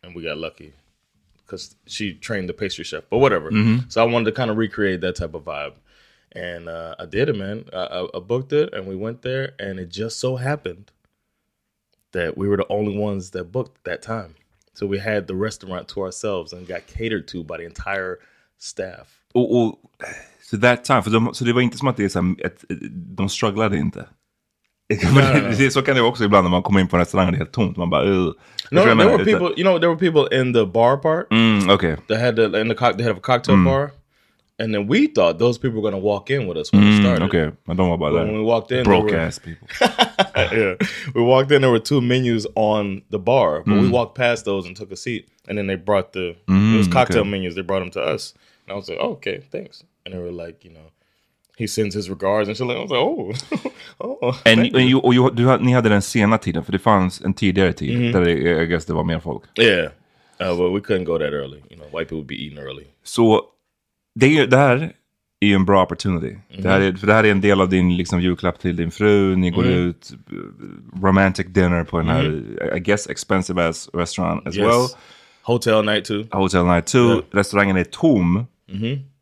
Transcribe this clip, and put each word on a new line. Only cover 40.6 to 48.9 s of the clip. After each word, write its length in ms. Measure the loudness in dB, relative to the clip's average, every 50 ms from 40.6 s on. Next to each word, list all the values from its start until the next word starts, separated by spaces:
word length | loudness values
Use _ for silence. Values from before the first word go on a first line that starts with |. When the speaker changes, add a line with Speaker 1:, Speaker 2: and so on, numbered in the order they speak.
| 0 0 0 -2 -4 -6 -6 -10 -12 -6 0
Speaker 1:
We 60 | 0
walked 280 | 4 4 4 4 4 4 4
in, 60 | 4
there 80 | 4 4
were 80 | 2 2 2
two 160 | 0 0 0
menus 460 | 2 2 0 0 2 0 0 -2 -2 -4 -4
on 480 | -2 0 0 0 0 -2 -4 -6 -10 _ _
the 80 | -8 -4
bar, 440 | 0 2 2 4 2 2 0 -2 0
but 80 | 2 2
we 60 | 4
Speaker 2:
Mm. 100 | 4 4
Speaker 1:
walked 240 | 2 0 0 -2 _
past 300 | -2 0 0 0 -2 -2
those 240 | -4 -4 -4 -4 -8
and 80 | -14
took 160 | -16 -14 -14
a 40 | -14
seat. 300 | -12 -8 -8 -8 -8 -10 _ _ _ _ -8
And 100 | -6 -6
then 80 | -4
they 100 | -4 -6
brought 360 | -6 -2 0 0 0 0 -2
the, 80 | -8 -6
it 160 | -6 -6 -8 _ _ 2 4 4 6 6 4 4
was 80 | 4
Speaker 2:
Mm, 60 | 4
Speaker 1:
cocktail 280 | 4 2 2 4 2 0
Speaker 2:
okay. 100 | 0 0
Speaker 1:
menus. 240 | -4 -6 -6 -6 -8
They 80 | -8
brought 200 | -6 -4 -4 -4
'em 80 | -4 -6
to 100 | -6 -6 -4 -4 -4
us. 200 | -4 -8 -12 _ _ _ _ _ _ _
And 60 | -12
I 40 | -12
was 120 | -12 -10
like, 100 | -10